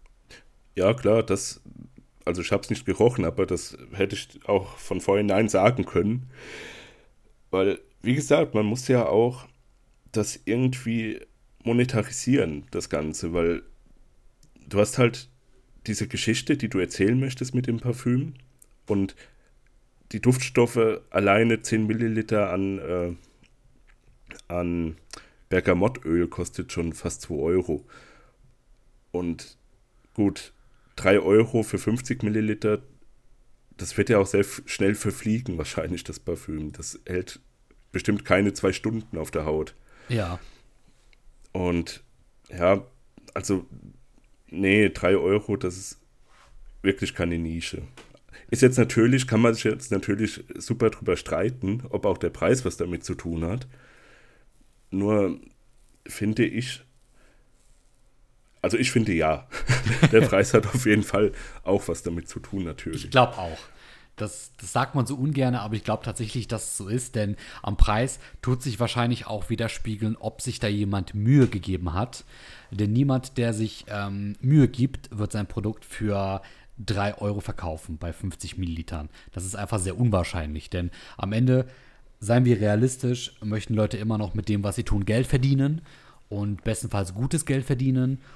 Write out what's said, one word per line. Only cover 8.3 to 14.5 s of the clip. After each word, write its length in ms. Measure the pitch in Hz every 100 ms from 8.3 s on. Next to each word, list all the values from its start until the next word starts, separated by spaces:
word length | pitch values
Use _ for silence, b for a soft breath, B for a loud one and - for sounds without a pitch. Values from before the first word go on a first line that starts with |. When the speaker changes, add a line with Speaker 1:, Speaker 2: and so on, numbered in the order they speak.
| 147 143 107
Speaker 1:
man 100 | 107
muss 220 | 123 -
ja 180 | 123 -
auch 420 | 104 120 127 - _ _ _ _ _ -
das 280 | 107 101 - -
irgendwie 760 | 120 131 127 120 113 110 - - _ _ _
monetarisieren, 1000 | 117 120 123 110 - - 123 135 85 73 -
das 180 | 87 -
Ganze, 440 | 76 78 76 82
weil 300 | 85 85 85 - - - - _ _ - _ _